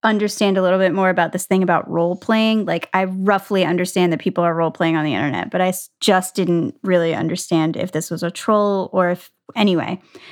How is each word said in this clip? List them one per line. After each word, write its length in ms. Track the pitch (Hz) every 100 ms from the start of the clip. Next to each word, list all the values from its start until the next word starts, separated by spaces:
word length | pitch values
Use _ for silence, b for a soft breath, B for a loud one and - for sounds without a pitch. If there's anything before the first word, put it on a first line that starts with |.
understand 540 | 220 214 208 - 202 190
a 40 |
little 180 | 185 185
bit 140 | 190
more 160 | 175 190
about 220 | 185 165
this 140 | 185 -
thing 180 | 190
about 260 | 185 165 -
role-playing. 760 | 165 170 185 - 220 220 220 185
Like, 240 | 170 -
I 120 | 190 190
roughly 600 | 185 190 196 - 196 170
understand 460 | 175 180 190 180
that 60 | 160
people 240 | - -
are 100 | 170
role-playing 420 | 165 165 - 165 160
on 80 |
the 100 | 151
internet, 380 | 101 143 110 90
but 100 | -
I 60 | 185
s-, 200 | 185 - _
just 340 | - 185 185
didn't 420 | - 175 170 165 -
really 300 | 190 180 165
understand 640 | 160 160 175 - 165 160 170
if 160 | 185
this 180 | 156 -
was 140 | 160
a 80 | 170
troll 580 | - - 214 208 196 -
or 160 | 190 180
if, 220 | 180 - _ - 240
anyway. 460 | 208 175 - 185 B B B